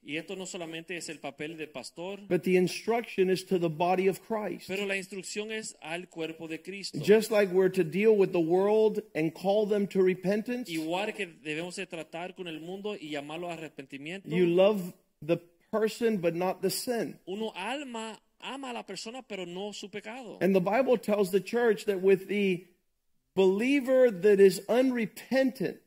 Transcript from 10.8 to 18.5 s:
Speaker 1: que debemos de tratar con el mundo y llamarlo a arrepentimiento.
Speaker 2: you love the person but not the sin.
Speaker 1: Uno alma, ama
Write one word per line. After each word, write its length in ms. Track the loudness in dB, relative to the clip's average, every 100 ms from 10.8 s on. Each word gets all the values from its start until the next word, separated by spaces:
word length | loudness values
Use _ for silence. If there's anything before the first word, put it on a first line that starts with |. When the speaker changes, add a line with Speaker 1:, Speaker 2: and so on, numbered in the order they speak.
| -2 -2 -4
Speaker 1:
que 120 | -6 -10
debemos 500 | -10 -8 -6 -6 -8
de 100 | -10
tratar 480 | -10 -12 -10 -12
con 140 | -10 -10
el 120 | -10
mundo 340 | -10 -10 -8 -8
y 120 | -8
llamarlo 400 | -8 -8 -8 -8
a 40 | -8
arrepentimiento. 680 | -12 -14 -16 -14 -12 -12 -4
Speaker 2:
you 160 | 2 4
love 480 | 6 4 4 -6 -12 _ _
the 160 | -2 -2 -2 _ _
person 460 | -2 -2 0 -2 0
but 180 | -2
not 280 | -2 -4 -2
the 80 | -4
sin. 480 | -4 -6 -4 -4 -8 -10
Speaker 1:
Uno 240 | -6 -6
alma, 640 | -6 -8 -6 -8 -10 -10 -14 _ _
ama 300 | -14